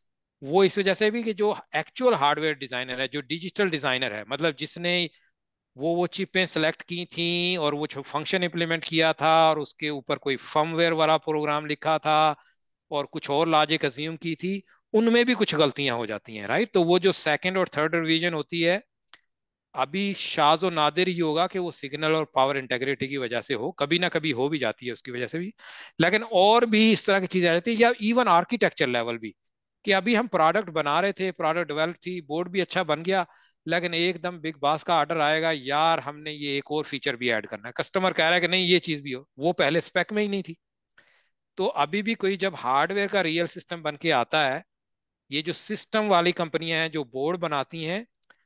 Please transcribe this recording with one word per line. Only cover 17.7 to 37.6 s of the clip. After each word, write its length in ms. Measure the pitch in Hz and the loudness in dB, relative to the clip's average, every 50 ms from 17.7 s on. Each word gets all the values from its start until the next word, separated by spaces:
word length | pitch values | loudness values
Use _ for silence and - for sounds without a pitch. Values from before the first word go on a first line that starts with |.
| - 147 151 160 170 | 0 -2 -2 0 0
रिवीजन 400 | 170 160 160 165 160 175 175 165 | -2 0 0 0 0 0 -2 -2
होती 260 | 151 143 - 170 170 | -4 -6 -4 -2 0
है, 220 | 165 170 180 208 - _ _ _ _ _ - _ _ _ _ _ _ _ _ _ _ _ - | 2 2 0 0 -4 _ _ _ _ _ -20 _ _ _ _ _ _ _ _ _ _ _ -4
अभी 400 | 123 135 139 156 190 202 196 190 | -4 -4 -2 -2 -2 -2 -2 -4
शाज़ 520 | - - - - - 147 147 160 156 190 | -4 -6 -4 0 4 4 4 4 4 2
और 60 | 180 | -2
नादिर 360 | 170 156 151 147 147 175 185 185 | 0 2 0 2 2 0 0 0
ही 100 | 175 170 | 0 0
होगा 280 | 165 156 147 165 180 | 0 0 0 0 -2
कि 120 | 180 - 185 | -2 -2 -6
वो 120 | 180 165 | -6 -6
सिग्नल 440 | - - 147 131 143 147 156 156 156 | -8 -10 -10 -10 -6 -4 0 0 0
और 180 | 156 151 - - | 0 -2 0 0
पावर 220 | 135 131 139 139 | 2 2 2 0
इंटीग्रिटी 520 | 139 131 117 131 117 131 139 135 - 139 135 | -2 -4 -4 -4 -4 -2 -4 -4 -4 -4 -6
की 80 | 143 | -4
वजह 240 | 139 123 110 120 117 | -6 -4 -4 -4 -6
से 140 | - - 135 | -4 -4 -4
हो, 160 | 107 123 165 | -4 -4 -6
कभी 280 | - - 143 143 170 175 | -4 -4 -2 0 0 0
ना 100 | 180 170 | 0 0
कभी 220 | - 165 151 156 | -2 -2 -2 -2
हो 180 | 127 117 131 147 | -2 -2 -2 -2
भी 100 | 160 139 | -2 -2
जाती 280 | 123 110 - - 123 | -2 -2 -4 -4 -8
है 60 | 123 | -10
उसकी 180 | 113 - - 131 | -10 -10 -12 -10
वजह 160 | 120 123 123 | -8 -6 -6
से 120 | 107 - 165 | -6 -6 -8
भी, 160 | 180 214 - _ - - - - - - _ - | -8 -8 -12 _ -20 -20 -18 -18 -20 -10 _ 0
लेकिन 220 | 165 175 208 214 | 2 2 2 0
और 440 | 233 226 226 180 190 208 226 240 240 | 0 2 4 6 6 8 6 6 4
भी 260 | 226 214 214 220 226 | 4 4 6 6 6
इस 140 | 202 - - | 4 4 2
तरह 140 | 208 196 196 | 2 2 2
की 60 | 185 | 0
चीजें 240 | - - 185 175 170 | 0 0 2 2 4
आ 20 | |
जाती 220 | 165 175 - 233 226 | 2 2 0 -2 2
है, 60 | 214 | 4
या 120 | 233 240 | 4 4
even 360 | 247 - 208 220 233 254 240 202 | 4 2 -2 0 2 2 4 6
आर्किटेक्चर 580 | 170 170 180 - 240 208 202 165 - - 151 | 6 4 4 2 0 0 0 0 2 0 0
लेवल 320 | 127 123 120 117 120 117 113 | 0 0 -2 -2 -2 -6 -6
भी, 160 | 113 104 - _ _ _ _ _ _ _ _ _ - | -8 -12 -14 _ _ _ _ _ _ _ _ _ -2
कि 80 | 202 | 0
अभी 220 | 196 190 180 233 233 | 0 2 2 2 0
हम 120 | 214 247 | 0 0
प्रोडक्ट 440 | 208 190 165 156 160 170 220 202 175 | 0 2 2 4 4 2 2 -2 -2
बना 300 | 156 160 147 143 147 170 | -4 -2 0 0 0 2
रहे 120 | 190 202 | 0 0
थे, 180 | 190 - 190 185 | -2 -4 -6 -6
प्रोडक्ट 380 | 170 - 160 156 160 175 170 147 | -4 -2 -2 -2 0 -2 -4 -4
डेवलप 280 | 147 156 160 175 170 - - | -2 -2 -2 -2 -4 -8 -10
थी, 140 | 180 185 175 | -10 -10 -10
बोर्ड 280 | 147 135 151 170 180 180 | -8 -6 -4 -4 -4 -4
भी 120 | 180 190 | -4 -4
अच्छा 240 | - - - 190 180 | -4 -2 -2 -4 -2
बन 180 | 151 147 151 | -2 -2 -2
गया, 240 | 165 190 190 190 170 - _ _ _ _ _ _ _ 160 | -2 -2 -2 -2 -2 -4 _ _ _ _ _ _ _ -4
लेकिन 260 | 165 175 170 175 170 | -2 -2 -2 -2 0
एकदम 440 | 165 170 185 175 165 170 180 180 165 | 0 0 0 -2 -2 -6 -8 -8 -6
बिग 180 | 156 160 151 | -8 -10 -6
बॉस 260 | 139 143 143 156 151 | -2 0 0 0 0
का 140 | - 185 170 | 0 0 2
ऑर्डर 220 | 156 147 147 170 160 | 2 2 0 0 0
आएगा, 340 | 147 151 156 160 165 165 | 2 2 2 2 0 -2
"यार, 480 | 160 143 123 135 143 151 160 165 165 143 | -2 -2 -4 -2 0 2 2 2 2 0
हमने 320 | 123 139 147 151 151 156 | -2 -8 -12 -10 -12 -12
ये 240 | 151 147 147 143 139 | -10 -6 -4 -4 -4
एक 160 | 139 - - | -4 -4 -2
और 120 | 147 156 147 | -4 -4 -4
फीचर 320 | - 143 127 - 147 123 | -4 -8 -4 -4 -4 -4
भी 140 | 117 123 120 | -2 0 0
ऐड 160 | 113 107 104 | 0 0 -2
करना 220 | - 110 101 | -6 -10 -12